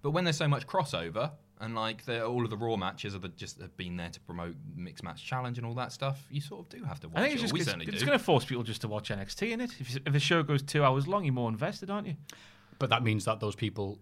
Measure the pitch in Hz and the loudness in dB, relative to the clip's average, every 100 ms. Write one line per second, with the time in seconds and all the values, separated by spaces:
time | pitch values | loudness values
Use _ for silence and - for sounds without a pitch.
0 | 143 165 175 151 151 139 - 190 151 90 | 2 2 2 4 4 2 2 0 0 -2
1 | 85 98 143 147 _ - 110 113 110 107 | -2 0 -2 -4 _ -10 -4 -2 -2 -2
2 | - 117 113 123 117 107 113 110 92 98 | -2 0 2 2 2 0 0 2 0 -2
3 | 104 98 90 - 95 - 90 - 90 87 | -6 -6 -8 -10 -12 -12 -14 -8 -6 -4
4 | 85 80 - 87 85 82 - 85 87 - | -6 -10 -10 -6 -6 -8 -12 -10 -10 -10
5 | 92 76 - 127 123 120 117 120 123 - | -10 -10 -6 -4 -4 -4 -6 -6 -6 -4
6 | 135 139 - 143 147 196 175 240 170 143 | -4 -4 -6 -6 -6 -10 -14 -10 -8 -8
7 | - - 269 277 226 165 147 92 80 - | -6 0 2 2 0 2 0 0 -2 0
8 | 127 277 - 143 - 123 113 107 110 104 | 4 4 6 4 4 -4 -2 -4 -2 -4
9 | - 101 98 - 220 226 247 - 120 135 | -2 -4 -4 -2 -2 0 -4 -6 -6 -4
10 | 143 143 139 170 151 143 143 147 139 135 | 2 2 6 4 6 2 2 6 6 6
11 | 139 202 160 127 117 110 156 202 190 208 | 2 2 2 2 2 0 -2 -4 -4 -4
12 | 202 147 - - - - - - 131 113 | -4 -8 -10 -20 -20 -20 -20 -2 2 4
13 | 117 107 95 107 107 - 107 107 98 104 | 4 2 2 0 -2 -2 -4 -2 -6 -6